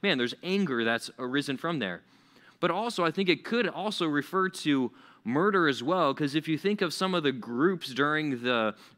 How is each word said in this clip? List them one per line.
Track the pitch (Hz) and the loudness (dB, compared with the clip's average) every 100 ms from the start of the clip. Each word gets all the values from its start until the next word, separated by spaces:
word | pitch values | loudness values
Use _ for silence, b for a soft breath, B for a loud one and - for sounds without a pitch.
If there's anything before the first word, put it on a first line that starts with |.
man, | 202 139 | 0 2
there's | 120 - | 0 -4
anger | 175 196 180 120 | -2 0 0 0
that's | 113 117 - - | 0 0 -4 -8
arisen | 127 139 139 131 | -4 -2 -2 -4
from | 165 160 | -4 -4
there. | 98 87 - b b b b b | -4 -6 -12 b b b b b
But | 175 | -2
also, | 175 233 202 | 0 -2 0
I | 170 | 0
think | 170 190 | 0 0
it | 165 | 0
could | - 233 196 | 0 -2 -2
also | 151 202 214 165 | -4 -6 -2 0
refer | 147 143 190 190 | 0 -2 0 -2
to | - 151 139 120 - B B | -2 2 2 2 -4 B B
murder | 107 131 196 196 160 | -2 2 4 4 4
as | 120 | 2
well, | 120 180 151 | 0 2 2
'cause | 135 147 | 2 0
if | 151 156 | 0 -2
you | 151 | 0
think | 190 208 | 0 0
of | 175 | 0
some | - 190 | 0 0
of | 180 | 0
the | 147 | 0
groups | 131 107 120 170 185 - | -2 -4 2 2 2 -2
during | 123 147 151 151 123 | 0 0 2 0 -2
the | 120 120 110 101 B | 0 2 2 -2 B